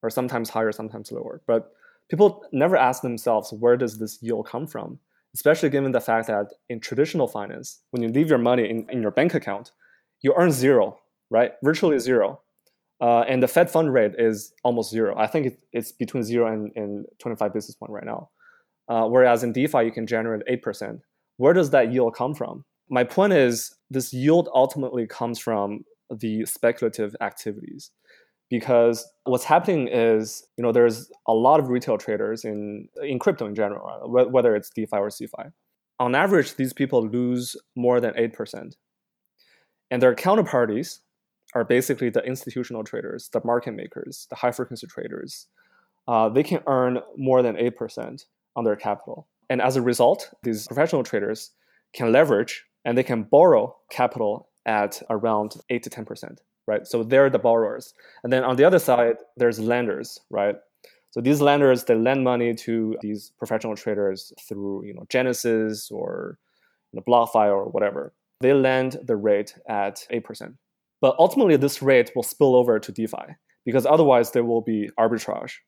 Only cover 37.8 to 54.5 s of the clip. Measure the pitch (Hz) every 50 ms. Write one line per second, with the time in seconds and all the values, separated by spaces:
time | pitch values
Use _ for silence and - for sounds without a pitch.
37.8 | 120 123 123 123 120 117 - 120 117 117 110 - 110 - - 117 - - 139 _
38.8 | _ _ _ _ _ _ _ _ _ _ _ _ _ _ _ _ _ _ _ _
39.8 | _ _ 123 123 127 127 120 - - 180 196 220 190 - - 131 120 110 104 113
40.8 | 160 - - - _ _ _ _ _ _ _ _ _ _ _ 120 113 - 120 123
41.8 | 127 - 131 - 135 120 110 117 - 123 127 131 - - - 127 123 - 120 113
42.8 | 110 - - 110 - - - 120 - - - 117 - 123 120 123 - 135 110 -
43.8 | - - - - - - 135 - - _ 131 - - 123 120 - 127 - 127 110
44.8 | - - - - - - - - - 139 - - - _ _ _ _ _ _ _
45.8 | _ _ _ _ _ - 120 113 113 110 110 131 151 - 185 156 - - 139 131
46.8 | 127 123 123 123 - - - - 135 131 131 127 123 120 107 82 117 123 120 -
47.8 | 120 113 - - 117 - - - - _ _ _ _ _ _ 139 113 113 104 104
48.8 | - - 101 101 - - - - - _ _ _ _ _ 131 127 113 127 131 135
49.8 | 120 127 123 - 123 123 180 202 - - - _ _ 120 113 107 107 - - 131
50.8 | 151 170 175 147 123 - - 110 101 104 110 110 - - _ _ _ _ _ _
51.8 | _ _ _ - 123 117 113 135 160 147 123 101 107 - - - - _ _ _
52.8 | _ - 117 123 127 - 127 113 107 - - 143 170 185 156 113 107 131 - _
53.8 | _ _ - - 127 120 - - 113 104 104 - - _